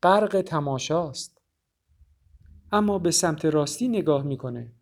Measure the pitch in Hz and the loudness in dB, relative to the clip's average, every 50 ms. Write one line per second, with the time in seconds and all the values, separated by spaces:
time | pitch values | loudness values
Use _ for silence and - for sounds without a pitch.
0 | - 175 190 208 214 202 - 190 180 185 165 156 143 143 135 131 - - 151 165 | 6 6 4 4 4 2 0 -2 -2 0 -2 -4 -2 -2 -4 -4 -4 -2 -2 -2
1 | 175 151 123 - - - _ _ _ _ _ _ _ _ _ _ _ _ _ _ | -2 -4 -8 -12 -14 -14 _ _ _ _ _ _ _ _ _ _ _ _ _ _
2 | - _ _ _ _ _ _ - _ - - - _ - - 208 208 208 202 190 | -20 _ _ _ _ _ _ -20 _ -20 -20 -20 _ -2 0 2 2 2 0 2
3 | 175 175 160 - - 175 156 151 - 156 151 151 147 143 - - 240 254 233 208 | 0 2 2 2 2 2 0 0 0 2 2 2 0 0 -2 -4 -2 -2 0 0
4 | 165 151 143 139 139 143 139 127 - 127 120 120 120 120 - _ | 2 2 2 2 2 -2 -4 -4 -6 -8 -8 -8 -12 -14 -16 _